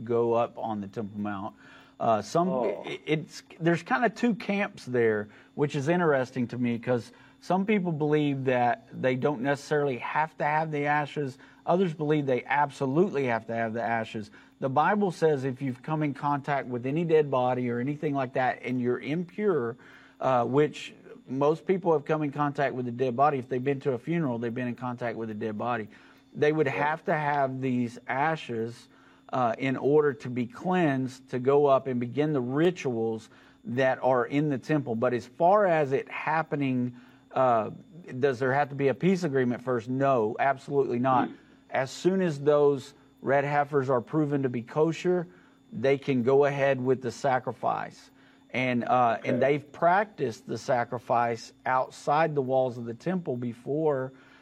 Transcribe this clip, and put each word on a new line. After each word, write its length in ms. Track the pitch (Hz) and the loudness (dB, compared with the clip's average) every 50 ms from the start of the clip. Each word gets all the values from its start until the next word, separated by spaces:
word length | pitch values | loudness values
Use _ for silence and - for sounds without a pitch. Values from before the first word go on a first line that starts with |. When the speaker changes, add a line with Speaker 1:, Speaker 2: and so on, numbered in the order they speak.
| 117 | -4
Speaker 1:
go 300 | 117 120 117 120 117 117 | -2 0 2 2 2 2
up 240 | 117 120 - - 127 | 2 0 -2 -4 -6
on 220 | 120 113 110 104 | -6 -6 -4 -6
the 80 | 98 101 | -6 -8
Temple 320 | - 120 107 101 107 104 | -8 -10 -10 -8 -8 -6
Mount. 340 | 101 104 104 95 101 110 - - - - - - - - _ - | -6 -4 -4 -6 -8 -10 -12 -16 -20 -20 -20 -20 -20 -18 _ -2
Uh, 200 | - 117 110 104 | 0 2 2 0
some, 280 | 104 - - 165 175 185 | 0 0 0 0 2 2
Speaker 2:
Oh. 340 | 151 127 117 104 - - - | 0 0 -2 -2 -4 -6 -8
Speaker 1:
it, 160 | - - - - | -10 -12 -8 -4
it's, 360 | - 156 156 - - - - - - - - | -2 -2 -2 -4 -6 -14 -20 -20 -20 -8 -2
there's 220 | 165 170 170 160 | 2 2 2 2
kinda 280 | - - 254 254 240 220 | 0 -2 0 2 2 0
two 240 | - - 240 240 196 | 0 0 0 0 0
camps 520 | - - - 202 202 208 - - - - | 0 -2 -4 -2 -2 -4 -6 -8 -12 -8
there, 420 | 127 123 123 117 110 107 104 104 104 - - - _ - | -2 0 2 2 2 2 0 -4 -8 -12 -20 -20 _ -4
which 220 | - 147 143 156 | -2 -2 -2 -2
is 120 | 147 131 156 | -2 0 0
interesting 600 | 175 180 175 156 143 131 127 123 - 131 120 117 | 2 2 4 4 4 2 0 -2 -2 -4 -4 -4
to 100 | 120 123 | -2 -2
me 200 | 123 120 117 113 | -2 -2 -2 -2
'cause 340 | 117 123 127 117 110 - - - - - - _ | -2 -2 -2 -2 -2 -6 -16 -20 -20 -20 -20 _
some 240 | - - 175 190 196 | -4 -2 0 0 2
people 280 | 226 214 202 180 180 | 2 0 0 0 -2
believe 520 | 160 143 151 147 151 151 147 143 139 135 127 | -2 -2 0 2 2 2 2 2 0 0 0
that 440 | 131 127 123 123 120 117 - - - | 0 2 2 2 2 0 -2 -6 -14
they 240 | - 113 123 131 131 | -6 -2 -2 0 0
don't 240 | 127 139 143 151 110 | 0 0 -2 -2 0
necessarily 580 | 131 143 143 135 - - 156 147 143 139 127 117 | 0 0 -2 -2 -2 -2 0 0 2 0 -2 -4
have 380 | - - - 151 156 160 - - | -6 -4 -2 -2 -2 -2 -4 -4
to 60 | 160 | -2
have 260 | 147 151 156 160 160 | 0 0 0 -2 -2
the 160 | 151 143 143 | -2 -2 -2
ashes. 520 | 147 147 147 147 143 - 156 147 131 127 - - - - - - | 0 0 0 -2 -4 -4 -6 -6 -6 -8 -12 -18 -20 -20 -8 -2
Others 300 | - 170 185 196 170 156 | 0 0 2 2 0 -2
believe 320 | - 151 147 156 151 143 | -2 0 0 0 2 2
they 160 | 131 127 120 - | 0 0 0 0
absolutely 840 | - 139 143 147 139 - - 143 131 135 165 190 - - 139 135 | 0 0 0 0 0 -2 -2 -2 0 2 2 2 2 2 -2 0
have 200 | 123 117 110 110 | 0 0 -2 -2
to 80 | - 113 | -4 -4
have 180 | 117 117 113 | -2 -2 -2
the 100 | 110 117 | -2 -2
ashes. 480 | 110 110 117 113 110 - - 113 101 - - - - - _ - | -2 -2 -2 -2 -2 -4 -8 -10 -10 -12 -16 -20 -20 -20 _ -6
The 80 | 139 135 | -4 -2
Bible 420 | 131 147 156 180 208 208 202 185 | 0 2 2 2 2 2 0 0
says 340 | 160 - 165 160 151 135 131 | 0 2 2 2 4 2 0
if 180 | 139 127 - | -4 -4 -4
you've 200 | 139 135 123 - | -6 -6 -6 -6
come 200 | - 165 160 151 | -6 -4 -2 -2
in 100 | 151 147 | -2 -2
contact 560 | 127 - 156 143 147 139 135 156 143 135 123 127 | -2 -2 -2 -2 -2 -2 -2 -2 -2 -2 -2 -4
with 160 | 123 120 120 | -6 -6 -4
any 200 | 131 143 165 175 | -2 -2 -2 2
dead 260 | 156 160 156 147 139 | 4 4 4 4 4
body 400 | 135 127 123 123 123 127 127 120 | 2 2 2 2 2 0 0 -2
or 100 | 120 120 | -2 -2
anything 340 | 123 143 147 147 - 151 139 | -2 -4 -4 -4 -4 -2 -2
like 200 | 139 131 127 - | -2 -2 -2 -2
that 260 | 135 127 123 - - | 0 0 0 -2 -4
and 160 | - - 127 127 | -4 -4 -2 0
you're 220 | 120 123 123 - | 0 0 0 -2
impure, 760 | - 123 151 180 175 175 - 208 214 208 170 143 117 117 127 - - - - - - - _ - | -2 -4 -4 -4 -4 -6 -6 -2 0 0 0 0 0 -4 -6 -10 -14 -20 -20 -20 -20 -18 _ -4
uh, 240 | - 131 131 120 117 | 0 2 2 2 2
which 480 | 120 127 143 151 147 - - - - 110 - - - - - - - | 2 4 4 4 2 0 -6 -14 -16 -18 -20 -20 -20 -20 -18 -12 -6
most 380 | 127 135 143 147 165 165 - | -2 0 2 2 2 0 0
people 260 | - 190 180 - 175 | -2 -2 0 2 2
have 120 | 160 143 143 | 2 2 2
come 180 | - 156 156 | 0 -2 0
in 100 | 151 143 | -2 -2
contact 420 | 131 147 147 143 143 - 139 127 113 | -2 -2 -2 -2 0 0 0 0 0
with 140 | 127 123 120 | -2 -4 -4
a 40 | |
dead 220 | 117 120 135 131 117 | -2 -2 -2 0 2
body. 240 | 131 143 151 143 131 | 4 4 4 4 0
If 100 | 123 - | -2 -2
they've 140 | 131 127 | -4 -2
been 180 | 127 143 139 135 | 0 0 -2 0
to 120 | - 147 | 0 -2
a 60 | 127 117 | -2 -2
funeral, 400 | - 156 170 170 160 127 117 117 | -2 -2 -2 0 0 0 -2 -2
they've 160 | 120 117 113 | -4 -4 -4
been 140 | 127 123 120 | -4 -4 -6
in 60 | 117 | -6
contact 420 | - 131 123 120 120 123 117 110 | -6 -6 -8 -6 -4 -6 -6 -6
with 140 | 107 113 110 | -6 -6 -8
a 40 | 107 | -6
dead 220 | 104 113 110 107 | -6 -6 -6 -4
body. 320 | 104 117 120 123 113 107 - - - - - - _ _ _ - | -4 -4 -2 -2 -4 -6 -8 -14 -20 -20 -20 -20 _ _ _ -2
They 160 | 139 147 151 | 2 2 4
would 160 | 156 160 147 | 4 4 2
have 380 | 135 - 143 143 147 160 165 - | 0 0 0 0 -2 -2 -2 -2
to 100 | 202 165 | -2 -2
have 460 | 156 151 143 143 143 135 131 131 131 | 0 0 0 2 2 0 0 -2 -2
these 380 | 131 131 123 123 120 113 - - - - | -2 0 0 0 -2 -2 -6 -10 -8 -6
ashes, 800 | 123 135 151 160 160 156 - - 120 113 113 117 117 - - - - - - - - _ _ - | -2 0 0 0 -2 -2 -6 -6 -6 -6 -6 -6 -8 -12 -20 -20 -20 -20 -20 -20 -20 _ _ -6
uh, 220 | - 131 123 117 - | -2 0 0 0 0
in 200 | - 135 135 131 | 0 -2 -2 -2
order 360 | - 120 131 147 151 147 147 | 0 2 4 4 4 4 2
to 160 | 131 - - 127 | 0 -4 -6 -6
be 160 | 123 127 120 | -4 -4 -6
cleansed, 880 | - - - - 180 185 185 170 147 135 131 131 123 - - - - | -6 -8 -6 -4 0 2 2 2 2 2 0 -2 -4 -6 -12 -10 -8
to 80 | 131 127 | -6 0
go 280 | 123 135 143 147 147 | 2 4 6 6 6
up 200 | 139 135 127 131 | 6 6 4 2
and 140 | 139 127 120 | 0 -2 -2
begin 320 | 123 123 120 135 147 156 | -4 -2 -2 0 0 0
the 80 | 151 131 | 0 0
rituals 920 | 120 123 131 147 165 180 175 - - 135 120 113 113 113 113 110 - - - - - - - _ - | -2 0 0 2 2 2 2 0 -2 -4 -2 -2 -2 -2 -4 -6 -10 -14 -20 -20 -20 -20 -20 _ -10
that 380 | - 120 127 135 131 131 - | -6 -2 0 2 2 2 2
are 240 | - 127 131 123 117 | 2 2 2 2 2
in 220 | 117 139 143 156 151 | 0 0 0 0 0
the 100 | 135 120 | -2 -4
temple. 380 | - - 156 147 131 127 113 | -2 -2 -2 -2 -2 -2 -2
But 180 | 113 127 123 123 | 0 0 0 0
as 100 | 117 - | -2 -4
far 420 | - - - 170 175 202 214 202 | -6 -2 2 4 4 4 4 4
as 260 | 180 165 156 151 131 | 4 2 2 2 2
it 160 | 139 123 - - | 0 -2 -2 -4
happening, 840 | - - - 151 156 160 160 - 160 147 139 131 127 123 123 123 123 - - - - - _ - | -8 -8 -4 -2 -2 -2 -2 -2 -4 -2 -2 0 0 0 -2 -4 -6 -10 -18 -20 -20 -20 _ -6
uh, 380 | - 127 131 127 117 113 104 95 82 - - - - - - - 123 127 | 0 2 2 4 4 2 0 -2 -6 -12 -18 -20 -20 -20 -16 -12 -4 0
does 220 | 135 143 127 110 | 0 0 2 0
there 120 | 135 127 | 0 0
have 160 | 131 143 147 135 | 2 0 0 -2
to 40 | 139 | -2
be 140 | 135 139 135 | 0 0 0
a 60 | 117 | 2
peace 280 | - 165 180 196 175 | 2 2 2 2 2
agreement 400 | 180 151 135 135 127 123 120 107 | 0 0 2 2 2 2 0 -2
first? 260 | - 131 123 117 104 123 | -2 -2 -2 -2 -2 -2
No, 460 | 127 131 135 139 135 120 107 110 - - | -2 2 2 4 4 4 2 0 0 0
absolutely 580 | 127 139 135 127 - - 143 139 131 - 120 120 | 0 0 0 -2 -4 -2 0 0 2 2 0 0
not. 300 | 127 131 127 120 - - | 2 4 4 2 2 0
Speaker 2:
Hmm. 60 | - - - - - _ _ - | -4 -12 -20 -20 -20 _ _ -6
Speaker 1:
As 220 | - 120 135 127 | -4 -4 -4 -4
soon 280 | - - - 175 190 190 | -4 -2 0 0 2 2
as 200 | 185 170 143 139 | 0 0 -2 0
those 540 | 139 147 147 147 147 143 143 131 - - - - _ _ _ _ | 2 2 4 6 6 4 4 2 -4 -10 -18 -20 _ _ _ _
red 220 | - 127 135 143 135 | -2 0 2 2 2
heifers 440 | 143 147 143 143 139 151 143 131 131 | 2 0 0 0 0 0 0 0 2
are 120 | 135 120 | 0 0
proven 420 | 107 - - 156 151 143 147 139 | -2 -2 -2 0 0 0 0 0
to 60 | 135 127 | -2 -2
be 140 | 127 120 | -4 -6
kosher, 680 | 110 - - 151 156 165 160 - - 180 180 180 170 175 - - - _ _ _ _ _ | -8 -4 0 0 2 2 0 0 0 0 0 0 -2 -6 -12 -20 -20 _ _ _ _ _
they 240 | - 110 117 135 139 | -6 -2 0 0 0
can 280 | 139 - - 135 127 110 | 0 0 0 0 0 2
go 220 | 127 139 139 143 | 4 4 4 4
ahead 340 | 139 143 143 135 139 135 127 | 4 2 2 2 0 0 0
with 220 | 123 131 131 - | 0 0 0 0
the 100 | - 117 | -2 -6
sacrifice. 1000 | - - - 139 127 131 - 131 110 - - 120 110 104 104 - - - - - _ _ - _ _ _ _ _ | -6 -4 -2 0 0 0 -2 -6 -8 -4 -4 -4 -2 -4 -6 -10 -14 -18 -20 -20 _ _ -20 _ _ _ _ _
And, 300 | - 123 127 127 123 120 | -4 -2 -2 0 0 0
uh, 360 | - - 123 127 120 117 110 - | 0 2 2 4 4 4 2 0
Speaker 2:
Okay. 80 | - 127 | -2 -2
Speaker 1:
and 120 | 123 120 | 0 2
they've 300 | 131 135 151 143 131 - | 2 2 2 0 -4 -8
practiced 800 | - - 170 170 180 202 220 214 - - - 123 - - - - | -4 0 2 4 4 4 2 -2 -4 -6 -6 -6 -6 -8 -10 -10
the 100 | 127 113 | -10 -6
sacrifice 960 | - - 131 120 120 - 135 117 - - 127 117 120 117 117 117 - - - _ - | -2 -2 0 0 0 -2 -6 -6 -2 0 2 2 2 0 -2 -4 -8 -14 -16 _ -4
outside 680 | 120 131 131 131 - - - - 156 143 151 165 160 147 | 0 0 0 0 -2 -8 -6 -2 0 2 2 2 2 0
the 80 | 143 | -2
walls 360 | 131 123 135 131 131 127 117 123 | 0 0 2 0 0 0 -2 -6
of 60 | 117 | -8
the 100 | 117 113 | -10 -10
temple 420 | - - 175 185 185 170 165 127 | -6 -4 -4 -4 -2 -4 -4 -6
before 760 | 120 123 120 113 - - 135 139 156 160 151 143 131 131 135 131 - - - - - | -4 -6 -6 -8 -8 -6 -4 -2 0 0 0 0 0 -4 -6 -10 -16 -20 -20 -20 -20